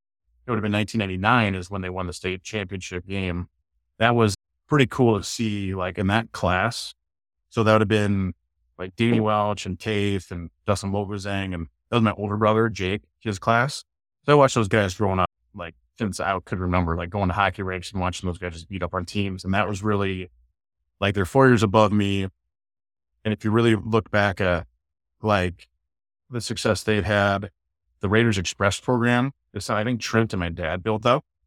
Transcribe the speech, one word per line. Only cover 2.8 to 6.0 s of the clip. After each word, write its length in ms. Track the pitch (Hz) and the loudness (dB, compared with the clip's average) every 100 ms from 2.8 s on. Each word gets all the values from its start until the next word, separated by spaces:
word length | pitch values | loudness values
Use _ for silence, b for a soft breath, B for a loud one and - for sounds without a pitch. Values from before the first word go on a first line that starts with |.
| - 90 92 | -8 -10 -6
game. 420 | 98 92 87 90 _ _ _ _ - | -4 -4 -4 -8 _ _ _ _ 0
That 160 | 117 | 2
was 200 | 117 110 95 _ _ - | 4 2 0 _ _ 0
pretty 200 | 151 123 | 2 2
cool 320 | - 120 101 | 4 4 2
to 60 | |
see, 500 | - - 110 104 95 | -2 -4 -4 -2 -4
like, 240 | 95 90 | -4 -6
in 80 | 92 | -2